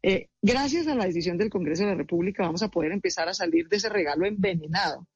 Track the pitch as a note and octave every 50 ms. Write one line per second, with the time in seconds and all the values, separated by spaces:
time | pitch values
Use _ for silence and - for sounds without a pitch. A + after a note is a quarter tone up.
0 | - F#3 F#3+ F3 - _ _ _ - G3 - C4 C#4 - C#4+ F4 D#4+ D#4 C#4+ B3
1 | G3 F3+ E3 E3+ D#3+ F3+ F3 F3 G#3+ A3 - F#3+ F3 D3 D#3+ E3 G3+ G#3 F#3 E3+
2 | - - F3+ E3+ F3 G3+ G3 - F#3+ E3 D#3+ F3 F#3 F3+ - E3+ D#3 D#3 F#3+ G3+
3 | - F#3 - F3+ E3 E3+ F#3+ - F#3+ E3+ D#3+ E3+ E3 - G#3 G3+ G#3 A3 G#3 G3+
4 | E3 C#3+ C#3+ D#3 F3+ G3+ G#3+ G3+ F#3+ G3 F3+ E3+ D3+ D#3 D#3+ F#3+ G3 E3 C#3 -
5 | - _ _